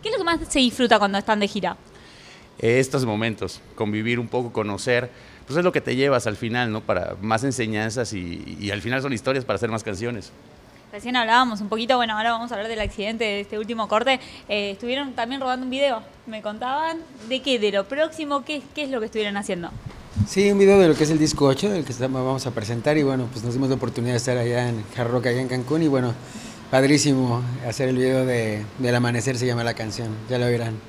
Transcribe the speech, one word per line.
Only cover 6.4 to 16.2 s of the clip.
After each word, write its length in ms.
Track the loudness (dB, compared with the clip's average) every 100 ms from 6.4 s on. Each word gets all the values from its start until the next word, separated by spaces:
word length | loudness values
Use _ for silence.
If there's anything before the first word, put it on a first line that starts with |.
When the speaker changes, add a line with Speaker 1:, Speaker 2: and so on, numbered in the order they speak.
| -4 -2 -2
Speaker 2:
¿no? 80 | -2
Para 340 | -2 -2 -2 -6
más 240 | 0 0
enseñanzas 680 | 0 -2 -2 -2 -2 -4 -4
y, 420 | -6 -8 -8 -10 -8
y 120 | -4
al 100 | -4
final 220 | -2 -4
son 100 | -2
historias 320 | -4 -2 -2
para 120 | -2 -2
hacer 120 | -2
más 140 | -4
canciones. 480 | -6 -6 -6 -6 -12 -20 -20 -20 -20 -20 -18
Speaker 1:
Recién 260 | -12 -4 -2
hablábamos 440 | 4 4 4 0
un 80 | -4
poquito, 300 | -4 2 2
bueno, 180 | 2 0
ahora 140 | 0
vamos 200 | -2 -4
a 40 |
hablar 160 | -6 -6
del 100 | -4
accidente 420 | -6 -4 -6 -2
de 180 | -2 -2
este 180 | -4 -8
último 300 | -6 -6 0
corte. 320 | 2 2 0 -2 -20 -6
Eh, 220 | -4 -4
estuvieron 420 | -6 -4 -4 -4
también 260 | -6 -6 -4
rodando 260 | -4 -4
un 60 | -4
video, 300 | 0 0 0 -8 -20